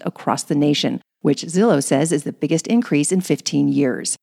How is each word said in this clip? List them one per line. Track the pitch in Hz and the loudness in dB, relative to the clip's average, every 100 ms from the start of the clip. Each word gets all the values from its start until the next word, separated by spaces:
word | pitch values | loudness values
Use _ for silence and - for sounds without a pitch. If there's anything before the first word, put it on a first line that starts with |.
across | - - - 110 | -6 -6 -4 -2
the | - | -2
nation, | 147 147 147 - - _ _ | 0 2 2 -2 -4 _ _
which | 151 143 | 0 0
Zillow | 170 175 233 147 | -2 2 4 2
says | - 139 160 | 2 0 2
is | 151 | -2
the | 143 | -4
biggest | - 151 160 - | -4 -2 0 0
increase | 233 240 147 147 | 0 2 0 2
in | 185 | 0
fifteen | 180 147 - 143 143 | 0 -2 -2 0 2
years. | 139 135 101 - - | 2 0 0 -6 -8